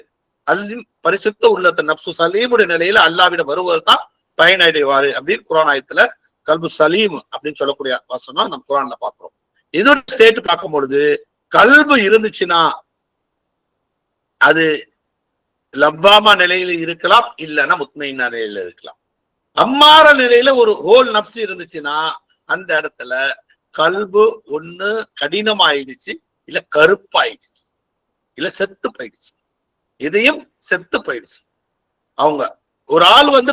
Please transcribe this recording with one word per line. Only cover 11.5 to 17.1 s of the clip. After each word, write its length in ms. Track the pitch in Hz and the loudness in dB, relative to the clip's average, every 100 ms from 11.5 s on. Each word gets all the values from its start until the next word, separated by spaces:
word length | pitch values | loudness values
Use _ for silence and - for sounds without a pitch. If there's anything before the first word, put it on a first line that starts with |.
கல்பு 420 | 165 208 294 294 269 | 2 6 4 4 2
இருந்துச்சுன்னா 600 | 196 220 214 - 180 170 156 - - _ _ _ _ _ _ _ _ _ _ _ _ _ _ - | 2 2 0 -6 -2 0 0 -2 -14 _ _ _ _ _ _ _ _ _ _ _ _ _ _ 0
அது 240 | 139 156 160 143 - _ _ _ _ _ _ _ _ | 2 2 0 -2 -8 _ _ _ _ _ _ _ _
லவ்வாமா 580 | 135 147 156 190 208 214 | 0 0 2 4 6 6
நிலையில 380 | 196 180 185 180 170 | 4 2 -2 -4 -6
இருக்கலாம், 480 | 165 170 175 | -8 -4 2